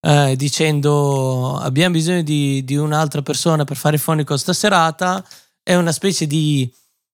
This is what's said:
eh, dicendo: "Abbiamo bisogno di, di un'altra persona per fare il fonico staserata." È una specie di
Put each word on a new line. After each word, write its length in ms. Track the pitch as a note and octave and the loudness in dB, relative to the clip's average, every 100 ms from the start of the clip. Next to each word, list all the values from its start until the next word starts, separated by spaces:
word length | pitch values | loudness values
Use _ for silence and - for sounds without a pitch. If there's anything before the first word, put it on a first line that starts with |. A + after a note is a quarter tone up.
| D#3 | 2
eh, 280 | D3 C#3 C3 | 2 2 0
dicendo: 1200 | C#3 - D#3+ D3 C#3+ D3 C#3+ C#3 C3 B2+ B2+ C#3 | -2 0 0 2 2 2 2 0 -2 -2 -4 -4
"Abbiamo 380 | - C3 F3+ | -2 0 2
bisogno 280 | E3 D#3+ F3+ | 2 0 -2
di, 400 | D3+ D3+ C#3+ C3+ | 0 0 0 -2
di 120 | C3 C#3+ | -2 -2
un'altra 460 | D3+ D3+ D#3 C#3+ | 0 0 0 -2
persona 420 | C#3 C3+ E3+ D#3 | -4 -2 0 0
per 120 | C#3 C#3+ | 0 -2
fare 180 | D3+ D3+ | 0 0
il 60 | |
fonico 340 | - D#3 D3 C#3+ | 0 -2 0 -4
staserata." 880 | - F3+ G#3+ F#3+ D#3+ D#3 F3+ F#3+ - - _ _ | -2 0 2 4 2 0 -4 -4 -8 -20 _ _
È 120 | - | 0
una 180 | F3+ E3+ | 2 2
specie 340 | D#3 G3 F3 D#3 | 0 -2 -2 -2
di 440 | D#3 D3+ D3 B2 _ _ _ _ | 0 2 0 -2 _ _ _ _